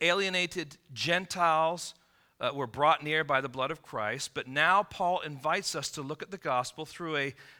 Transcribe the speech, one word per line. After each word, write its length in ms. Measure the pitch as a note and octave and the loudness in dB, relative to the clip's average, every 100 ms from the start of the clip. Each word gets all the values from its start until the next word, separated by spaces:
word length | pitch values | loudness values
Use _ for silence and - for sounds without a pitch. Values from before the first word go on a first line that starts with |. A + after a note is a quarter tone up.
alienated 760 | E3+ F#3+ F#3+ F#3 F3 F3+ C#3+ - _ | 2 2 2 0 -2 -4 -8 -12 _
Gentiles, 1040 | A#2+ D3 F3 F#3 F#3 E3+ D#3 D#3+ F3 - - _ _ _ - | -6 0 0 0 2 4 4 2 0 -8 -14 _ _ _ -4
uh, 100 | B2 | -4
were 140 | C#3 B2 | -2 -4
brought 360 | B2+ D3 D3 | 4 6 6
near 200 | D3+ D#3 | 2 0
by 160 | D3 C3+ | 2 2
the 80 | C3+ | 0
blood 240 | C3 C3+ | -2 -4
of 100 | D#3+ | -4
Christ, 520 | - B2 G#2+ C3 - | -8 -4 -2 -4 -6
but 160 | C#3+ B2+ | -8 -4
now 340 | C#3 E3 F#3+ | 2 4 4
Paul 380 | G3+ - F3+ F3+ | 2 -2 0 0
invites 540 | D#3 C#3 D#3 F#3 - D#3 | -4 -6 -2 -2 -2 -6
us 140 | C#3 | -6
to 100 | D#3+ | -8
look 200 | C#3 D#3 | -8 -8
at 80 | - | -10
the 80 | F#3+ | -8
gospel 480 | D3+ B2+ B2 - D#3 | -2 -2 -2 -8 -12
through 300 | - E3+ D3 | -8 -4 -2
a 200 | C#3 - - - | -2 -6 -20 -20